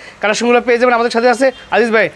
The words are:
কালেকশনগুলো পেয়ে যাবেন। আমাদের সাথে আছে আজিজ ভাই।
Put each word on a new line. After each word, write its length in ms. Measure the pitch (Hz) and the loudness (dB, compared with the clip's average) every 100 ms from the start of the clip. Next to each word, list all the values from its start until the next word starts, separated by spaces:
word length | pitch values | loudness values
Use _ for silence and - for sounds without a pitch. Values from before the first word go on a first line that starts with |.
| - - | -6 -6
কালেকশনগুলো 400 | 202 214 233 240 | -4 -2 0 0
পেয়ে 180 | 233 240 | 0 0
যাবেন। 160 | 247 | 0
আমাদের 160 | 233 233 | 0 -2
সাথে 180 | 233 240 | 0 0
আছে 180 | 233 269 254 - | 2 0 -2 -4
আজিজ 200 | 190 233 | -2 0
ভাই। 160 | 220 180 | 0 -2